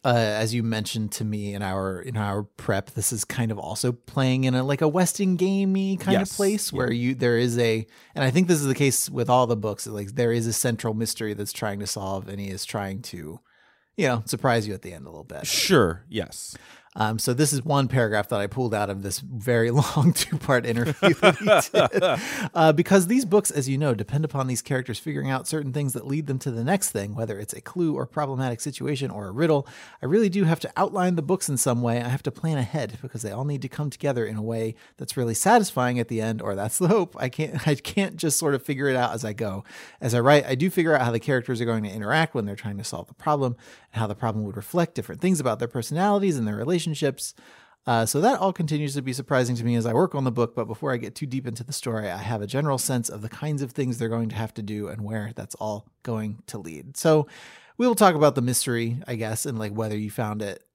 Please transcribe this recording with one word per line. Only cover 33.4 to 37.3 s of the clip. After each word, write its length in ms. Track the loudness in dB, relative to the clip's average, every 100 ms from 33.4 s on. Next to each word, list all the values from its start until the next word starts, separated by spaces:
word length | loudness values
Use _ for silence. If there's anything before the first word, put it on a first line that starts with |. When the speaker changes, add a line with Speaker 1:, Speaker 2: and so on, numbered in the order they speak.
Speaker 1:
need 180 | -4 -4
to 40 | -6
come 220 | -4 -6
together 360 | -2 -2 0 -2
in 120 | -4
a 40 |
way 340 | -4 -2 -4 -6 -18 _
that's 220 | -8 -2
really 160 | -2
satisfying 680 | 2 6 6 4 0 0 0
at 80 | 0
the 140 | -2
end, 200 | -2 -2
or 140 | -4 -2
that's 220 | -2 2
the 100 | 4
hope. 260 | 4 2 -4
I 80 |
can't, 400 | -6